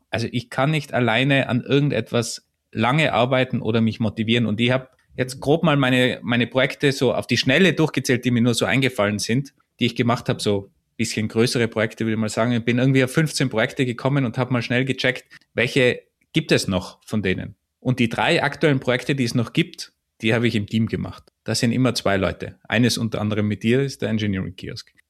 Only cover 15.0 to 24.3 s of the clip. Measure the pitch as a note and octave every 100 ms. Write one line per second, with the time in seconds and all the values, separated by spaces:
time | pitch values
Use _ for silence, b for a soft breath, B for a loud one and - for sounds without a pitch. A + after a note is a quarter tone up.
15 | C3 B2+ - B B - B2 C#3 B2 -
16 | - _ _ E3 D#3 C#3 - F#2 - -
17 | - G#2+ F#2+ F2+ G2+ - _ _ - B2+
18 | A2+ A2 A#2 E3+ C#3+ - D#3+ C3 - B2
19 | - C#3 A#2 - F#2 - F3 - - _
20 | _ - A2+ A#2 A#2+ A2 G2+ A2 A2 -
21 | G2 - - _ - B2 A#2+ B2 B2+ A2+
22 | G2+ G2 G2 - - - - G#2+ A#2+ -
23 | A2+ - G#2+ G#2+ G#2 G2+ A2+ B2+ C#3 -
24 | A2 A2 G#2+